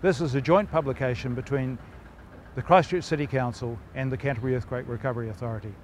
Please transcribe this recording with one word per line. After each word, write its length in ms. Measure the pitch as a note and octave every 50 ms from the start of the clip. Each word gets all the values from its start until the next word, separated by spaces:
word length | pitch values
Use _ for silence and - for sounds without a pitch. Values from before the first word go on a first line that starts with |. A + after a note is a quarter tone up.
This 200 | - F#3+ F3+ B2
is 120 | E3+ D3 B2
a 80 | C#3
joint 300 | C3 D3+ E3 G3 G#3 -
publication 640 | - D#3+ D#3 C3+ B2+ - C#3 B2+ B2 A#2 - C3 B2
between 420 | A#2+ B2+ - C#3 C#3 C3 B2+ C3 - - - - - - - - - - - - - - - -
the 80 | - -
Christchurch 400 | - F3 F#3 D#3 - F#3 F3+ -
City 240 | - E3 D3 D3 C3+
Council 500 | - C3+ B2+ B2 A2+ - C3 A#2+ A#2 A2 - - -
and 180 | C3+ C3 C3
the 60 | C3 B2+
Canterbury 380 | - C#3 C#3 A#2 A#2 C3 B2+
Earthquake 300 | B2+ - - C3 B2 C3 C3
Recovery 420 | A#2+ A2+ - C3+ B2 A#2 A#2 A2+
Authority. 460 | G#2 - B2 A#2 A2+ G#2+ G2 G#2+ F#2+ F#2